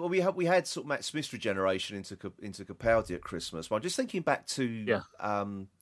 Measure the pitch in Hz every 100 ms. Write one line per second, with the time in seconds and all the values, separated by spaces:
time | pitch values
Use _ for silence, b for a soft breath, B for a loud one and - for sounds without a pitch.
0 | 175 185 180 185 170 180 170 202 147 135
1 | - 156 143 113 113 95 95 95 - 101
2 | 92 98 98 - 104 95 98 92 113 113
3 | 101 87 - 85 - 82 82 107 170 226
4 | 254 190 151 139 - - 123 113 107 104
5 | - - 101 104 101 98 98 _